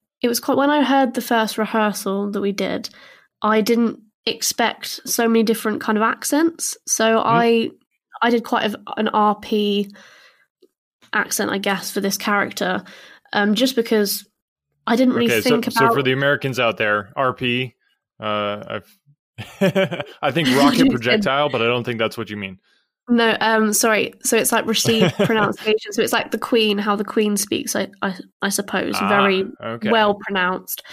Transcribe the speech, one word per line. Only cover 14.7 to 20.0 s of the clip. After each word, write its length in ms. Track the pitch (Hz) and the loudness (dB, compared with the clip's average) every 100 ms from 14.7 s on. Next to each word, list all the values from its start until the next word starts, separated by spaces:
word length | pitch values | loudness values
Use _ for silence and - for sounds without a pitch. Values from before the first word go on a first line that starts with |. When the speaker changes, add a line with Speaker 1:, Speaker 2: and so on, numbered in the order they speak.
| _ - | _ 0
Speaker 1:
I 80 | 233 | 2
didn't 200 | 254 233 | 4 4
really 100 | 233 | 2
Speaker 2:
Okay, 100 | 226 | 2
so, 80 | 247 | 2
Speaker 1:
think 160 | 240 226 | 2 0
Speaker 2:
so 140 | 226 226 | 2 2
Speaker 1:
about 80 | |
Speaker 2:
for 100 | 180 | 4
the 80 | 131 | 2
Americans 480 | 131 139 143 139 127 | 2 2 0 -2 0
out 180 | 117 98 | 0 2
there, 340 | 107 104 98 - | 0 0 -2 -2
R 180 | 131 | -2
P, 420 | 123 127 120 127 _ _ _ _ - | 0 -2 -2 -4 _ _ _ _ -8
uh, 440 | 107 104 104 104 - 107 | -4 -2 -2 -6 -8 -10
I've, 160 | - _ _ _ _ - | -12 _ _ _ _ -18
<laughs> 680 | - - 190 196 190 175 | -10 -2 0 2 -2 -4